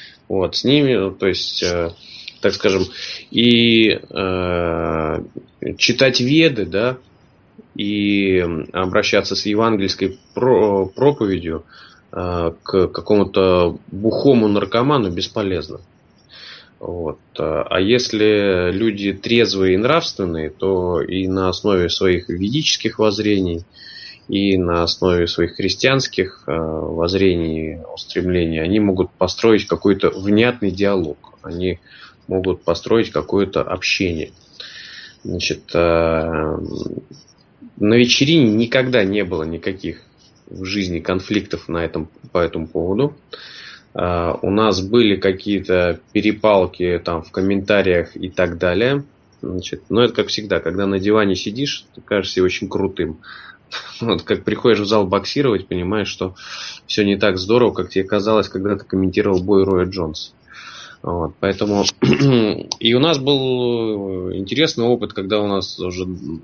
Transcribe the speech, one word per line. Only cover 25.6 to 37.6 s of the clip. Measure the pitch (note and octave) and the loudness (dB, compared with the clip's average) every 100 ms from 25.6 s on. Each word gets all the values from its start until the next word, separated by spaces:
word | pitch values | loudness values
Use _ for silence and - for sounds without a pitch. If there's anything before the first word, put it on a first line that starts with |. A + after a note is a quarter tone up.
| F#2+ - C3 C3+ C3 - - - - | -4 0 2 2 0 -2 -4 -6 -6
э, | |
воззрений, | E2 D#2+ D#2+ D#2+ E2 E2+ F#2+ F#2+ F2 E2 D#2+ D#2+ D#2 - | -4 -4 -4 -4 -2 0 2 2 2 0 -4 -6 -8 -14
устремлений, | - - - F2+ F2+ E2 D#2+ | -16 -8 -4 0 0 0 -2
они | E2 G#2+ | 0 2
могут | G#2 F#2 F2+ | 2 2 -2
построить | - F2+ - A#2 G#2+ - | -2 -2 2 4 4 2
какой-то | E2 G#2 G2 F#2 | 0 2 2 2
внятный | G2+ F#2+ G#2 A#2+ A#2+ G2+ | 0 0 4 2 2 -4
диалог. | F2+ G2+ G2 D#2+ C#2+ - _ | 0 0 0 -2 -8 -16 _
Они | D#2+ E2+ F#2 E2+ _ - - _ - | -12 -4 -4 -4 _ -20 -20 _ -4
могут | F#2+ F#2 F2+ | -2 -2 -2
построить | - E2+ - A2+ G2 | -2 -4 0 0 2
какое-то | D2+ D2 G2 F#2+ D#2 | -2 -2 0 0 -2
общение. | - F#2 - - F#2+ D#2+ - - _ - - - - - - - | -2 -4 -4 -2 -2 -2 -6 -12 _ -20 -18 -18 -18 -20 -20 -16
Значит, | - F#2 - - - | -10 -6 -4 -6 -4
э, | E2+ E2+ E2 E2 D#2+ D#2+ D#2+ D#2 D#2 D#2 - - - - - _ _ _ _ | 0 2 2 2 0 -2 -2 -2 -4 -6 -8 -10 -10 -14 -20 _ _ _ _